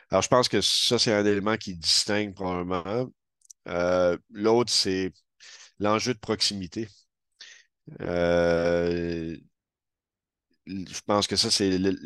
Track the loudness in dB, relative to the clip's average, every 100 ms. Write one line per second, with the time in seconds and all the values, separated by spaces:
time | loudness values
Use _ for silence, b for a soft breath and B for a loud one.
0 | B -2 4 2 4 0 0 0 2 2
1 | 2 2 2 0 0 -4 -4 -6 0 0
2 | 2 -2 -2 -6 -6 -4 -4 -4 -4 -4
3 | -4 _ _ _ _ -20 -8 -2 2 2
4 | 2 0 _ -2 2 4 2 0 0 -2
5 | -2 -8 _ _ B B B -4 0 0
6 | 0 -6 -4 -2 -2 -4 -8 -8 -10 -12
7 | _ _ _ _ B B B _ -20 -12
8 | -4 0 2 4 4 2 2 0 0 -2
9 | -4 -4 -6 -10 _ _ _ _ _ _
10 | _ _ _ _ _ _ -12 -12 -10 -12
11 | 0 2 2 0 0 2 2 4 2 0